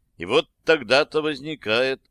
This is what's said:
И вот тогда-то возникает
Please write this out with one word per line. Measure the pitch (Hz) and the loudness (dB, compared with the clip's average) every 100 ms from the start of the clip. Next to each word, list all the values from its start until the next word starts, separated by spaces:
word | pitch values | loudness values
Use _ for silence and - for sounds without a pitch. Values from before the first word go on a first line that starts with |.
| _ - | _ -12
И | |
вот | 87 131 - _ | -2 0 0 _
тогда-то | - 160 110 135 151 151 | 0 0 2 2 2 -2
возникает | 156 139 147 151 107 110 131 131 _ | -4 -6 -10 -10 -2 0 0 -4 _